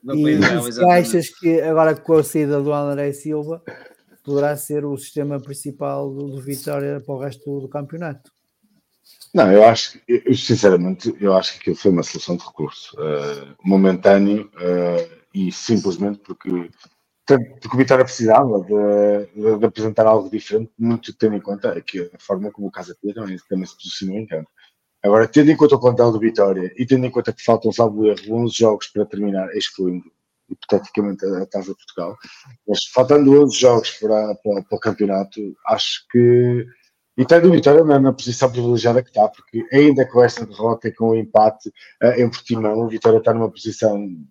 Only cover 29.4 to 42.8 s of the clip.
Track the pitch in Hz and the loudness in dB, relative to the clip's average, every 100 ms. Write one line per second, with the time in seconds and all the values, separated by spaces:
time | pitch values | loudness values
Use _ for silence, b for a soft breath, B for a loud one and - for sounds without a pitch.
29.4 | 92 101 - - 92 90 85 _ _ _ | -6 -8 -10 -6 -6 -6 -12 _ _ _
30.4 | _ - - 101 95 - 101 95 95 92 | _ -20 -4 -4 -4 -6 -6 -6 -8 -8
31.4 | 98 101 92 95 - - 87 113 B B | -8 -10 -10 -16 -16 -12 -12 -12 B B
32.4 | 135 120 - 101 - 123 131 147 139 139 | -20 -20 -8 -6 -4 -2 4 4 8 6
33.4 | 143 - 123 117 - - 107 107 107 104 | 6 4 4 4 0 -6 -2 0 -2 -6
34.4 | 107 98 95 98 113 98 101 98 98 - | -4 -6 -4 -6 -6 -4 -2 -2 -6 -10
35.4 | 104 - - - - - _ 123 120 123 | -14 -12 -4 -4 -4 -8 _ 2 4 4
36.4 | 123 120 123 b b _ _ - 131 170 | 2 -2 -8 b b _ _ -4 4 6
37.4 | 175 165 143 147 160 139 135 127 - 120 | 6 4 6 6 6 4 2 0 -8 -2
38.4 | 131 120 120 117 117 117 123 107 107 - | -2 -2 -2 0 2 0 -2 0 0 -2
39.4 | _ 113 113 135 147 139 127 120 120 - | _ -10 0 4 4 4 2 4 2 2
40.4 | 110 104 110 110 113 - 113 113 107 107 | -14 -4 -4 -2 -6 -2 0 0 2 2
41.4 | 107 - 104 b b b 117 120 120 - | 2 0 -18 b b b 0 2 -2 -4
42.4 | - 117 107 110 | -6 -4 -2 -2